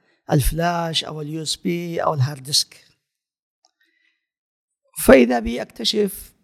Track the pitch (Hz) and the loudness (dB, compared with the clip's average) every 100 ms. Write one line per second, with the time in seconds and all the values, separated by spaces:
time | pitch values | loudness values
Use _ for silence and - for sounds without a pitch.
0 | _ _ - 160 123 156 170 170 170 156 | _ _ -2 2 2 0 0 -2 -4 -4
1 | - 156 147 156 156 - 190 170 175 165 | -6 -10 -10 -8 -8 -6 -4 -4 -4 -4
2 | - 156 131 143 131 139 - - _ _ | -2 0 -2 -4 -4 -4 -4 -10 _ _
3 | _ _ _ _ _ _ _ _ _ _ | _ _ _ _ _ _ _ _ _ _
4 | _ _ _ _ _ _ _ _ _ - | _ _ _ _ _ _ _ _ _ 0
5 | - 262 233 240 226 240 214 - 220 214 | 6 8 8 2 -4 -6 -10 -6 -4 -2
6 | 196 - - _ | -2 -4 -18 _